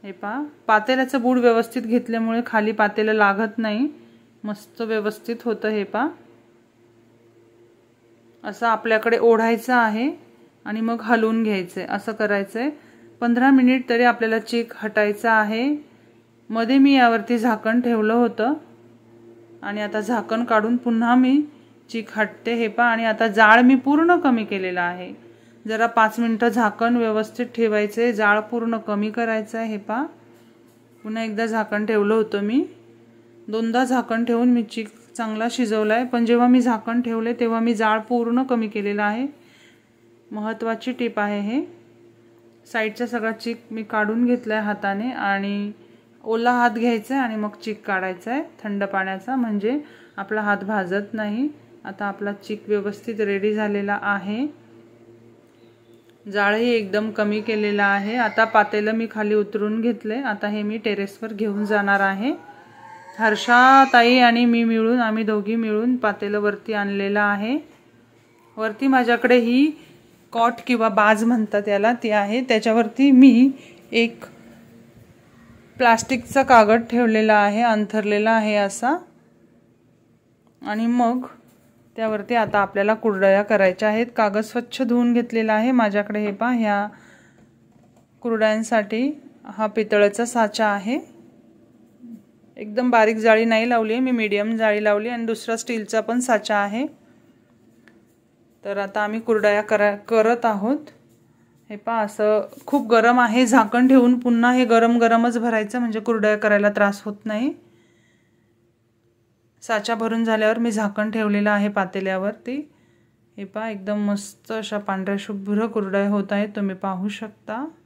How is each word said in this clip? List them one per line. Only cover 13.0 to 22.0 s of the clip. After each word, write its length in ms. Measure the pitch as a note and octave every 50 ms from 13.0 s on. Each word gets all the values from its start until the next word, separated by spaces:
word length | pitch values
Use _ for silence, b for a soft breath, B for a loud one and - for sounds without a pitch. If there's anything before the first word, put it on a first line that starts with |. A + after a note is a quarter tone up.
| B B B B
पंधरा 300 | A#3 A#3+ A#3+ A#3+ B3 C4+
मिनिट 380 | C#4 C4 B3+ B3 B3+ C4 B3+ -
तरी 140 | A#3+ A#3 B3
आपल्याला 360 | B3 A#3 A#3+ A3+ A3 A3 A3+
चीक 340 | G#3+ - - A#3 A3+ A3+ -
हटायचं 540 | - - G#3+ G3+ G#3+ G#3 G#3 G3+ G3+ - A#3
आहे. 480 | A3 A3 G#3+ G#3 G#3+ A3+ B3 C#4 D4+ D4 D4 b b b b b b b b _ _ _ _ _
मध्ये 280 | G#3+ A3+ A3+ A3 C4 C#4
मी 180 | C4+ C#4 C#4
यावरती 420 | C4+ B3 A#3 A3+ A3+ G3+ - A#3+ A#3
झाकण 440 | G#3+ B3 A3 G#3+ - A3 A3+ B3
ठेवलं 320 | B3 B3 A#3 A3 G#3+ G#3+ A3
होतं 400 | A#3+ A#3+ A#3 G3 - G#3+ B3 D4+ D#4 - - - - - - - - _ _ - - - - - - - - - -
आणि 200 | - G3 G3+ G#3
आता 180 | G#3 G3+ G#3 G#3+
झाकण 440 | G#3 G3 B3 A3+ G3+ - A3 A3+ A#3+
काढून 340 | A#3 A#3 G#3+ G#3 A3+ A#3+ A#3+
पुन्हा 380 | B3 B3 A#3 A3+ A#3 A#3 A#3+
मी 280 | B3+ B3+ B3+ C4+ D4 D4+ D4 B B B B B B _ _
चीक 180 | - A#3